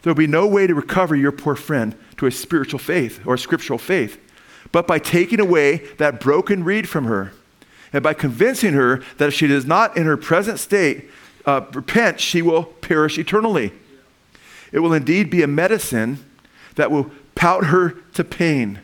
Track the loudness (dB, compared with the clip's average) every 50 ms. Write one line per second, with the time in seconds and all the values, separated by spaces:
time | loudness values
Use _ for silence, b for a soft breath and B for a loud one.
0 | 0 0 2 2 2 2 2 2 2 4 4 4 4 2 2 0 -2 -2 0 0
1 | 0 2 2 2 2 0 -2 -2 -4 -4 -4 -4 -4 -4 -2 -2 -2 -4 -6 B
2 | B B B B -2 -2 -2 -4 -8 -2 -2 -2 -2 -2 -6 -8 -6 -2 -2 -2
3 | -2 -2 -6 -10 -4 -4 -4 -4 -2 -4 -6 -6 -4 -6 -6 -6 -4 -2 -2 -2
4 | -2 -4 -8 -16 _ B B B B B B B B B -2 -2 0 2 0 0
5 | 0 0 2 2 2 2 2 2 2 4 4 4 4 4 2 0 B B B B
6 | -2 -2 0 0 0 2 2 2 2 0 -2 -2 0 -2 -2 -2 -2 -4 -4 -4
7 | -2 -2 -2 -2 -4 -6 -12 _ _ _ _ _ b b b b b b b 0
8 | 0 0 0 0 -2 -4 2 2 2 2 2 2 0 2 2 4 2 2 0 0
9 | B B B B -2 0 0 0 2 2 2 0 2 2 2 2 2 2 0 -2
10 | 0 0 0 -2 0 0 0 0 0 -2 -6 -8 -4 -2 0 2 2 2 0 -4
11 | -10 B B B B B B B B 0 0 0 -2 -6 -12 -12 -10 -2 0 2
12 | 2 2 0 -2 -6 -2 0 0 2 2 2 2 0 -2 -14 -20 -4 0 2 2
13 | 2 2 0 -4 -6 0 0 0 0 2 0 0 -2 -4 -8 -12 _ _ -20 -20
14 | _ _ _ _ _ _ B B B B B B B B B 0 2 2 2 2
15 | 2 2 2 2 2 2 2 0 2 2 2 0 2 2 0 0 -2 -4 -2 -2
16 | -2 -2 -4 -8 -12 -20 _ _ b b b b b b b -2 0 0 0 -2
17 | -2 -4 B B B B _ 0 0 2 2 2 0 2 2 2 2 0 -4 -8
18 | -20 _ _ -6 -6 -6 -4 -4 -2 0 0 0 -2 -4 -6 -12